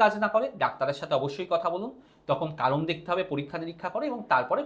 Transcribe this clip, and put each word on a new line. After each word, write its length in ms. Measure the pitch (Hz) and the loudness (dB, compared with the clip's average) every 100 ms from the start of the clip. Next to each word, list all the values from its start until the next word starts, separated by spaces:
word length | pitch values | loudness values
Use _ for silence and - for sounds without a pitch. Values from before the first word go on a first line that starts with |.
কাজ 100 | 214 208 | 4 4
না 60 | 208 | 2
করে 120 | 220 262 - | 2 0 0
ডাক্তারের 360 | 123 - 135 143 | -2 0 -2 -2
সাথে 140 | 165 143 | 0 0
অবশ্যই 280 | 139 139 180 | 0 -4 0
কথা 140 | 170 175 | 0 0
বলুন, 160 | 175 226 - - _ - | -2 -6 -10 -20 _ -2
তখন 180 | 135 160 151 | -2 -2 0
কারণ 200 | 123 143 160 | 2 2 0
দেখতে 180 | 160 - | -4 -2
হবে, 100 | 180 185 | -2 0
পরীক্ষা 260 | 143 143 165 | -4 -4 -8
নিরীক্ষা 260 | 165 165 185 | -8 -8 -6
করে 100 | - 302 | -4 -4
এবং 100 | 247 208 | -6 2
তারপরে 280 | 127 127 226 | 2 4 0